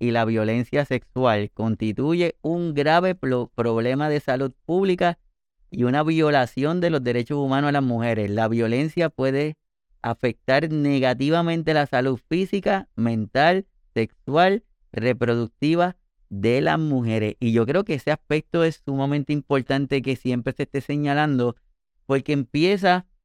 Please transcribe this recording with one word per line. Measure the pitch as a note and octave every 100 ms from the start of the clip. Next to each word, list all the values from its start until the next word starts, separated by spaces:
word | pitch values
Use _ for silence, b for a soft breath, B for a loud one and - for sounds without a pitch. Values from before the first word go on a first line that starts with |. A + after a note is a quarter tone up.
y | A#2+
la | A#2
violencia | A2+ A2+ G#2+ A2+ A#2+ C#3+ C#3+
sexual, | B2+ - - B2+ G#2+ G#2
constituye | - A2 A2 A2 G2+ C#3 F3 F3 -
un | D3+ E3+ E3+
grave | C#3+ C#3+ E3 F#3
pro-, | F#3 C#3 B2+ A#2
problema | - A#2 A2+ A#2+ C3 D3+
de | D3
salud | - C3 C3+ - -
pública | F3 G3 F3+ F3 E3+ _ _ _ _ _
y | G2
una | B2 C#3
violación | D3+ D#3+ D3+ D3 B2 - C#3 F3
de | F3
los | D#3
derechos | B2 A#2+ A#2+ C#3+
humanos | C#3 C3+ C#3+
a |
las | C#3+
mujeres. | C3+ A#2 A#2 A2 G#2
La | G#2 A2
violencia | A#2 A2+ A#2+ D#3 F3 E3
puede | - C3 C3+ D3+ D#3 _ _ _ _
afectar | A#2 A#2 B2+ A2+ - C3+ D#3+
negativamente | D#3 C#3+ C#3 B2+ A#2 C#3 E3 E3+ E3 D#3+
la | D#3 C#3+
salud | C3 B2+ C3 -
física, | E3 F#3+ G3+ F3+ G3 - -
mental, | A#2 A2+ G#2 C3 D#3 F#3 F#3+ _ _
sexual, | - A2+ _ - C#3+ F#3 G3 - _ _
reproductiva | - A#2 B2 A#2+ A#2 A2+ - D3+ E3 F3+ F3+ _ _ -
de | G2+ G2+ B2
las | D#3 D#3+
mujeres. | D#3 C3 A#2 A2 G#2+ -
Y | A#2+
yo | A2+ A2+
creo | D#3
que | G#3 C#3+
ese | -
aspecto | D#3 - D3+ - E3+
es | D#3+ D#3 -
sumamente | C#3 C#3 C#3+ C#3
importante | D3 - C#3+ B2 C3+ C#3 C#3
que | B2+ B2+
siempre | B2+ B2 A#2+
se | B2+
esté | D3 C#3
señalando, | - C#3+ D3 C#3+ D3+ C3+ A#2+ A#2 _ _ _ _ -
porque | C#3 C3+
empieza | C#3+ B2+ D3 E3+ G3+ F#3+ F3+ - _